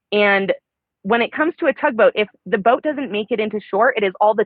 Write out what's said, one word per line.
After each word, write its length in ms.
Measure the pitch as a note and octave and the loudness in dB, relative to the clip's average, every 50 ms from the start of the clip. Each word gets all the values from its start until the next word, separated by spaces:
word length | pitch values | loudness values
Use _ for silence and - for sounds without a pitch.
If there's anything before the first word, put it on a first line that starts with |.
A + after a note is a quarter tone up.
| _ _ | _ _
And 420 | G3+ G#3 G#3 G3+ G3+ G3 G3 F#3 F3+ - _ _ _ _ _ _ _ _ - | 0 0 2 2 2 2 0 -2 -4 -6 _ _ _ _ _ _ _ _ -4
when 180 | F#3+ A#3 A#3 | -2 0 0
it 100 | A#3 - | 0 -2
comes 220 | - C#4 D4+ E4+ - - | -2 -2 -2 -2 -2 -2
to 100 | E4+ C#4 | -2 -2
a 60 | C4+ | -2
tugboat, 380 | - - D4+ A#3 A3 G#3 F3+ - | 0 -2 -2 2 2 2 2 2
if 140 | G#3 G#3 - _ _ _ | 0 -4 -4 _ _ _
the 120 | F#3 G#3 G#3 | -6 -4 0
boat 260 | F#3 A#3 B3+ C4 - | 2 2 2 2 0
doesn't 260 | D4+ D4 C#4 C#4 F#3+ | -4 -4 -4 -6 -6
make 180 | G3+ G#3 G#3+ - | -6 -6 -4 -4
it 80 | A#3+ G#3 | -4 -4
into 220 | A3 G#3+ G#3+ G#3 | -4 -4 -6 -8
shore, 320 | - - - F#3+ A3+ C4+ - | -8 -4 -2 0 2 2 2
it 80 | A3 G3+ | 0 -2
is 80 | F#3+ F#3 - | -2 0 0
all 160 | G#3 G#3+ A3 | 0 2 2
the 100 | A3 G#3 | 0 -2